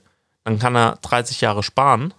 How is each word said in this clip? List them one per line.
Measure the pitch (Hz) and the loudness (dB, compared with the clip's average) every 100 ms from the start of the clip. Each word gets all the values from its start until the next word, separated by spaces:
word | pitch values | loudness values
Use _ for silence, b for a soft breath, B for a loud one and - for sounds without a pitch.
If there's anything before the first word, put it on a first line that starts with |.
| _ _ _ _ | _ _ _ _
dann | - 110 | -4 -2
kann | 123 123 | 0 2
er | 117 - | 2 0
dreißig | - 123 117 123 | -2 -2 -2 -2
Jahre | 113 104 | -2 -2
sparen | 101 - 139 117 151 | -4 0 2 2 -2